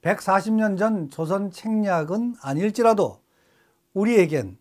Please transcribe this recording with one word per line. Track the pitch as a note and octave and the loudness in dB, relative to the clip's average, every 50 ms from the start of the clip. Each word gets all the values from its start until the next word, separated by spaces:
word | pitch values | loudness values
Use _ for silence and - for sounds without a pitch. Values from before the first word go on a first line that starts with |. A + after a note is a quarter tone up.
백사십 | - E3 - - - - F#3+ G3 F3+ G#3+ A3 | 0 -2 -2 -2 0 0 0 2 2 2 0
년 | A3 A3 G#3+ G3 | 0 0 0 0
전 | F3+ G3+ A3 A3 G3+ D#3+ C3+ | 0 0 0 0 -2 -4 -8
조선 | - - D#3+ D#3 F#3 G3 G3+ G3 | -6 -8 -4 -2 -2 -4 -4 -6
책략은 | F3+ - - A3 A3 G#3+ G#3+ G3 F#3 E3 D#3 D3+ F3+ A3 A#3+ A#3+ A#3 - | -10 -10 -6 -4 -2 0 0 0 0 -2 -2 -2 -4 -4 -4 -4 -6 -8
아닐지라도 | - C#3 C#3 D3+ F#3 G#3+ G#3 - A#3 A3+ A3+ G#3 F#3 A#2+ G2 _ _ _ _ _ _ _ _ _ _ _ _ _ _ _ _ | -8 -6 -4 -2 -2 -2 0 4 4 4 4 4 2 -2 -2 _ _ _ _ _ _ _ _ _ _ _ _ _ _ _ _
우리에겐 | F#3+ G3+ A3 A#3+ A3 F3+ E3 D3+ C#3+ A#2 F#2+ F#2 _ | -2 0 2 4 4 4 4 2 -4 -4 -6 -10 _